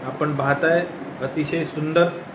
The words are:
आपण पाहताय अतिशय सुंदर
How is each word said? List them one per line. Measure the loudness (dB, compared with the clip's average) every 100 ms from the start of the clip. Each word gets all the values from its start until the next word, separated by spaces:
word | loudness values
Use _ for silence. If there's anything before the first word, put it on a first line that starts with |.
आपण | -8 -2 -2 2
पाहताय | 2 4 4 2 0 -8 -12 -6
अतिशय | -6 -2 -2 -2 -2
सुंदर | -2 2 4 4 0 -12